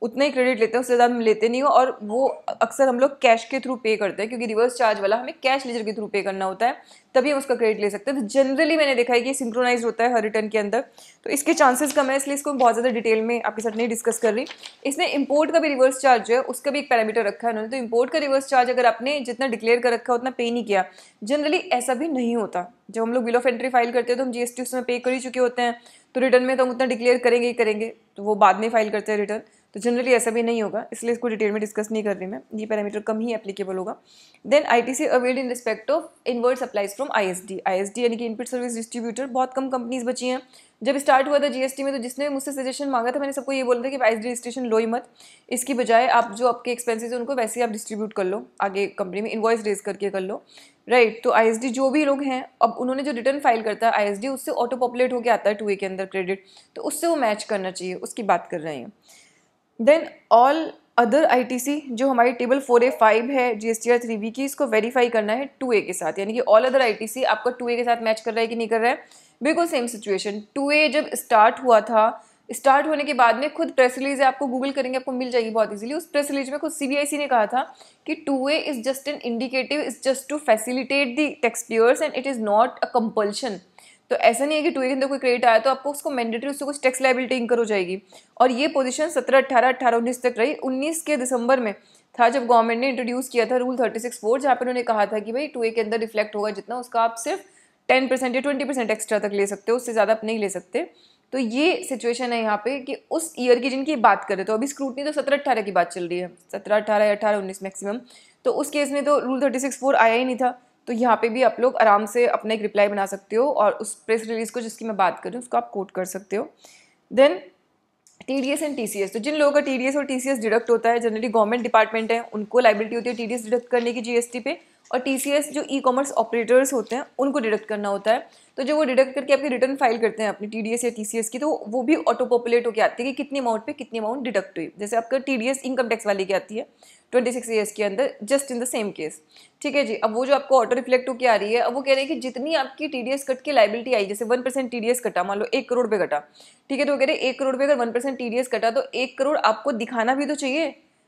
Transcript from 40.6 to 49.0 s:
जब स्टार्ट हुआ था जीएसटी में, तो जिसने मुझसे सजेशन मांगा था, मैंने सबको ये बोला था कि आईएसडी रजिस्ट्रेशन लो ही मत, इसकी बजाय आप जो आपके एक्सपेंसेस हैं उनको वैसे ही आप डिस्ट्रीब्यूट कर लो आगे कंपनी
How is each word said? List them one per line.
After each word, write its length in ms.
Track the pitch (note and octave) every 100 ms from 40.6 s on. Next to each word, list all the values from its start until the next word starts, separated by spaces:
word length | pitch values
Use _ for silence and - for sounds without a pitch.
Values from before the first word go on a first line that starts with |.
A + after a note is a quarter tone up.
| _ _
जब 140 | A3+ C#4
स्टार्ट 300 | C#4+ C4+ C4+
हुआ 100 | C#4+
था 100 | C#4+
जीएसटी 340 | B3+ C4 C4+
में, 100 | C#4
तो 60 | C4+
जिसने 300 | A#3+ B3+ D4
मुझसे 240 | C4+ C#4+
सजेशन 360 | C#4 C4 B3+ C#4
मांगा 220 | B3+ A#3+
था, 80 | C4+
मैंने 140 | C#4
सबको 200 | C#4 B3
ये 100 | C4+
बोला 180 | B3 B3
था 60 | B3+
कि 60 | C4
आईएसडी 300 | A3+ A3+ A#3+
रजिस्ट्रेशन 380 | A#3+ A#3+ B3 B3
लो 120 | A3
ही 80 | A3+
मत, 220 | A#3+ - _ - - -
इसकी 260 | A#3+ B3
बजाय 320 | A#3+ G#3+ A3+ B3+
आप 240 | A#3 A#3
जो 160 | G3+ B3
आपके 240 | A#3 B3
एक्सपेंसेस 400 | A#3+ - A3 A#3
हैं 60 | B3
उनको 160 | A#3+
वैसे 260 | B3+ A3 B3
ही 40 |
आप 60 | A#3
डिस्ट्रीब्यूट 420 | G#3+ - G#3 G#3+
कर 120 | G#3
लो 180 | F#3 G#3 - -
आगे 260 | G3 F#3+ G3
कंपनी 220 | -